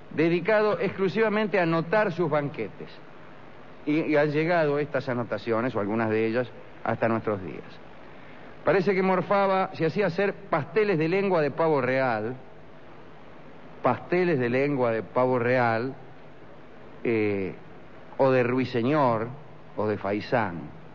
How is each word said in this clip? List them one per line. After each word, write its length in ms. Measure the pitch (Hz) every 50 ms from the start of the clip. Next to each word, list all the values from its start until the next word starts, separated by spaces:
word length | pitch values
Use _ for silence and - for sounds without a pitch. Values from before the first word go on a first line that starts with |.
| - - -
dedicado 640 | - 160 170 170 175 170 208 220 208 214 214 196 -
exclusivamente 800 | 202 190 - 185 190 185 139 214 226 214 202 214 220 196 208 196
a 40 | 175
anotar 500 | 165 165 165 160 165 220 214 214 202 160
sus 160 | - 175 147
banquetes. 600 | 151 151 143 135 - - 110 92 - - 87 - - - - - - - - - - - - - - - - - - - -
Y, 160 | 151 151 165 135
y 140 | 123 151
han 140 | 143 151 151
llegado 480 | 143 151 160 170 180 170 156 147 143 147
estas 300 | 147 143 - 131 117 -
anotaciones, 680 | 120 123 117 98 110 101 - 120 110 110 120 131 110
o 60 | 107
algunas 300 | 101 98 107 117 117 110
de 160 | 110 110 110
ellas, 240 | 113 110 123 123 - - - - - - - -
hasta 240 | - 117 - 123 113
nuestros 340 | 113 113 - 113 104 98 92
días. 220 | 80 - - - - - - - - - - - - - - - - - - - - - - -
Parece 320 | 147 156 170 175 202 196
que 80 | 185 190
morfaba, 680 | 190 185 175 147 170 202 196 196 196 190 190 185 - -
se 140 | - 160
hacía 220 | 160 151 190 202 180
hacer 260 | 165 196 202 196 190
pasteles 640 | - - - - 160 135 - - 220 214 208 185 151
de 100 | 156 165
lengua 320 | 180 202 202 202 185 165
de 100 | 151 139
pavo 300 | 127 - 165 165 156 139
real, 560 | 123 127 131 135 131 127 113 107 107 117 131 131 - - - - - - - - - - - - - - - - - - - - - - - - - - - - -
pasteles 560 | 131 120 - - - 175 175 180 175 165 127
de 120 | 127 117
lengua 400 | 120 131 139 147 143 127 123 117
de 120 | 113 110 98
pavo 360 | - - 127 127 127 127 123
real, 560 | 117 120 127 127 120 117 113 113 120 135 135 - - - - - - - - - - - - - - - - - - - - - -
eh, 500 | 123 117 110 107 104 101 98 95 87 - - - - - - - - - - - - - -
o 120 | 135 135
de 120 | 131 127 120
ruiseñor, 840 | 117 123 131 127 110 - 120 113 131 151 156 139 123 117 107 113 120 127 - - - - - - - - -
o 100 | 104 107
de 80 | 104
faisán. 640 | 101 - 98 104 107 98 - 135 120 107 92 82 82 73 76 - - - - -